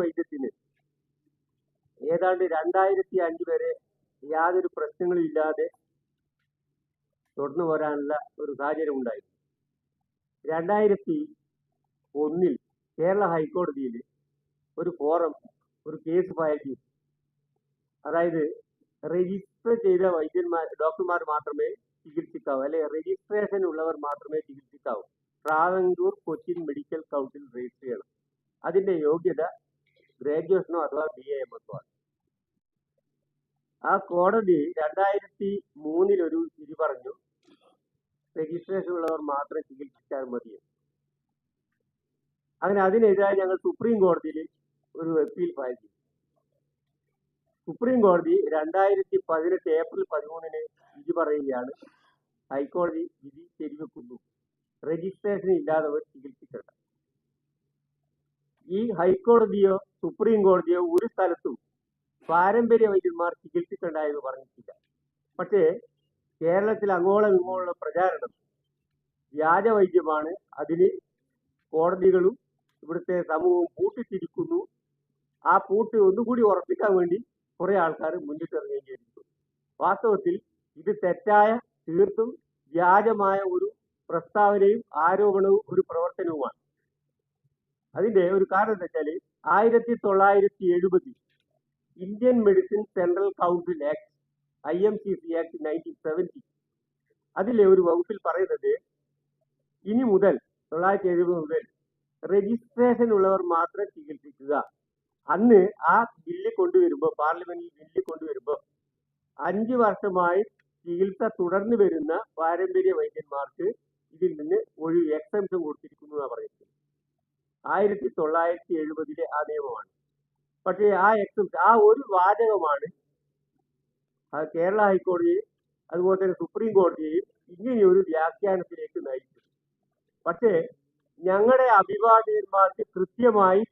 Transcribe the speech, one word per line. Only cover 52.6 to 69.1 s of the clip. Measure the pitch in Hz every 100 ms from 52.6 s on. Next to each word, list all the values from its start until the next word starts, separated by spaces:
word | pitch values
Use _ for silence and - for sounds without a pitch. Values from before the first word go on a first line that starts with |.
| 143 180 175 160 - _
വിധി | 139 139 349 -
ശരിവെക്കുന്നു, | 151 302 - 147 120 120 _ _ _ _ _ _ 143
രജിസ്ട്രേഷൻ | 165 190 190 208 196 185 175
ഇല്ലാത്തവർ | 147 156 151 151 -
ചികിത്സിക്കണ്ട. | _ 139 - - 110 - _ _ _ _ _ _ _ _ _ _ _ _ _ _ _ _ _ _ _ - 190
ഈ | 233 170
ഹൈക്കോടതിയോ | 180 - 233 233 214 202 196 190 - _
സുപ്രീം | 170 - 220 214 190
കോടതിയോ | 185 - 247 175 349
ഒരു | 466
സ്ഥലത്തും | - 370 - - - _ _ _ _ _ _ -
പാരമ്പര്യ | 165 185 226 233 226 220
വൈദ്യന്മാർ | 190 180 170 175 -
ചികിത്സിക്കണ്ട | - 175 175 196 175 156 151
എന്ന് | 147 131
പറഞ്ഞിട്ടില്ല. | 131 131 _ - - _ _ _ _ _ -
പക്ഷേ | 180 202 160 220 - _ _ _ _ -
കേരളത്തിൽ | 165 180 208 208 202 180
അങ്ങോളം | 185 202 214 185
ഇങ്ങോളം | 180 185 180 170
പ്രചാരണം | - 170 262 156 - _ _ _ _ _ _ _ _